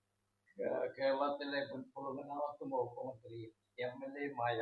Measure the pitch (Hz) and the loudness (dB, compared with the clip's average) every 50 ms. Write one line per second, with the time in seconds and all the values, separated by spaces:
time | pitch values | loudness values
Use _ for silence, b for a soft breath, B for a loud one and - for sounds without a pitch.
0 | _ _ _ _ _ _ _ _ _ _ - - - 127 131 131 - - - 135 | _ _ _ _ _ _ _ _ _ _ -4 0 0 2 2 2 2 0 2 4
1 | 135 135 135 139 143 147 143 143 143 143 143 143 139 135 135 131 131 - - 139 | 4 6 6 6 4 2 2 0 0 0 0 0 0 -2 -4 -6 -8 -8 -8 -6
2 | 143 139 131 139 - 139 143 143 147 147 - - - 135 135 123 120 117 - - | -6 -4 -4 -4 -4 -4 -2 -2 -2 -2 -2 -4 -4 0 2 2 2 2 -2 -6
3 | 127 131 - - - 104 117 117 113 113 - _ _ _ _ 123 123 123 127 139 | -6 -6 -6 -8 -10 -10 -10 -8 -8 -10 -12 _ _ _ _ -4 -2 -2 -2 -4
4 | 135 135 139 143 143 143 131 120 117 120 117 113 | -6 -6 -4 -4 -4 -2 0 2 2 2 2 2